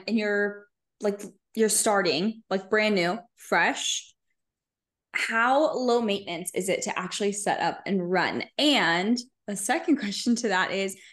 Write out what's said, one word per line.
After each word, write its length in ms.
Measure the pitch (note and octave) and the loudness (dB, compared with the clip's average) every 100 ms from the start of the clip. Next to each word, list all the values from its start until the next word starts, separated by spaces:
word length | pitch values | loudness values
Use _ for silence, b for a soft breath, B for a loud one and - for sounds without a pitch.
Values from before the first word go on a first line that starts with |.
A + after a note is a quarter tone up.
| - | -2
and 120 | A3 | 0
you're, 480 | G#3 G3+ G3+ G3+ - _ _ - | 0 0 -2 -4 -18 _ _ -4
like, 200 | G#3 G3+ F#3+ - _ | -4 -4 -8 -18 _
you're 140 | A3 A3 | 0 2
starting, 760 | G#3 A3+ G3+ F3+ C#3 G#3 A3 - | 2 2 2 2 2 0 -4 -4
like, 200 | F#3+ G3 | -4 0
brand 240 | G#3+ G#3+ | 0 2
new, 240 | G3+ E3+ G#3 - _ | 2 0 -2 -8 _
fresh, 800 | - F3+ E3+ F3+ - - - _ _ _ _ _ _ _ _ _ _ | -2 2 2 0 -4 -6 -10 _ _ _ _ _ _ _ _ _ _
how 600 | - - A3+ A#3+ C#4 D#4 | -6 -2 2 4 4 4
low 260 | - B3 A#3+ | 2 2 2
maintenance 500 | A3 G3+ G3 E3 F#3 | 2 -2 -4 -8 -6
is 140 | - F#3+ | -4 -2
it 140 | - | -2
to 160 | G3+ - | -2 -4
actually 340 | F#3 - G3+ | -6 -2 -2
set 280 | G3+ F#3 - | -2 -2 0
up 220 | E3 - - | -2 -4 -2
and 240 | F#3+ F3 | -2 0
run? 340 | F3+ C3+ G#2 - - | 0 0 -2 -6 0
And 600 | D4 B3+ E3 E3+ G3+ A#3+ - _ - | 2 4 2 2 0 -2 -4 _ -10
the 100 | G3 | -6
second 400 | - E4 E4+ C#4 | -2 0 2 0
<laughs> 40 | |
question 360 | G#3 G3 B3 A#3 | 0 -2 0 0
to 120 | A3 | 2
that 240 | F#3 F3+ | 0 0
is, 240 | F#3+ G3 G3 B | -2 -4 -6 B